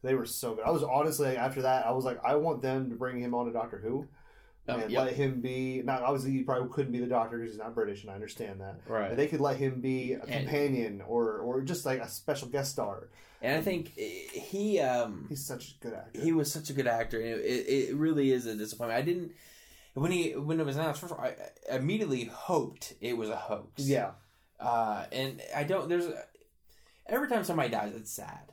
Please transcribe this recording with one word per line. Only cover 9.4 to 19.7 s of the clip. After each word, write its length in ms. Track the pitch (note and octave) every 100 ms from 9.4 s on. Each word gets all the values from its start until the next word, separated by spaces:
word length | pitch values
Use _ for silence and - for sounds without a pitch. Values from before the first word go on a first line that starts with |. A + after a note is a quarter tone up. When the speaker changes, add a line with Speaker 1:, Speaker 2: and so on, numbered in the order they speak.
Speaker 1:
let 140 | C#3 C3+
him 240 | C3+ B2+
be 320 | C3 C3 B2+
a 60 | B2+
Speaker 2:
And 240 | - B2 C3+
Speaker 1:
companion 560 | C#3+ C#3+ C3 A2 G2+ G2
or, 320 | A#2 A2+ G#2+
or 220 | A#2+ B2+
just, 260 | C3+ F3 C#3
like, 120 | B2+
a 80 | A#2
special 420 | - - C#3+ C3
guest 220 | C#3 C#3
star. 360 | - G#2 G2 - - - -
Speaker 2:
And 160 | A#2+ D3+
I 40 |
think 260 | G3+ F3 D3+ -
he, 840 | G#2+ F2+ - - E3 G3 G#3 F#3+
um, 460 | C#3 B2 A#2 F#2 -
Speaker 1:
He's 160 | C#3
such 280 | - B2+ -
a 80 | -
good 140 | A#2 G#2+
actor. 260 | - -
Speaker 2:
he 120 | D#3+
was 180 | E3 D3
such 160 | D#3+ D3+
a 40 |
good 120 | C#3 B2+
actor, 320 | A2+ A#2 A2+
and 100 | A2+
it, 100 | A2+
it, 500 | - B2 - C3+ -
it 60 | C#3
really 360 | D#3 D3+ C3+
is 140 | B2+ A#2
a 80 | G#2+
disappointment. 440 | G#2+ - A#2 A#2
I 20 |
didn't, 300 | D3 F3+ E3+ - - - -